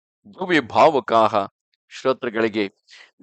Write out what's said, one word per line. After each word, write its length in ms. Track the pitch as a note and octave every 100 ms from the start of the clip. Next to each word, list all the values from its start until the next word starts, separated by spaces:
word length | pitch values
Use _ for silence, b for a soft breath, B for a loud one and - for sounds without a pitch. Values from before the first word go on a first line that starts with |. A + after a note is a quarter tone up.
| _ _ -
ಭುವಿ 320 | D#3+ F#3 D#3
ಭಾವುಕಾಹ. 760 | A2 A2+ D3 C#3 - A2+ G#2+ G#2+ G2 _ _ _ _
ಶ್ರೋತೃಗಳಿಗೆ 760 | - C3 B2 B2 G#2+ A2+ G#2+ G2 - _ b b b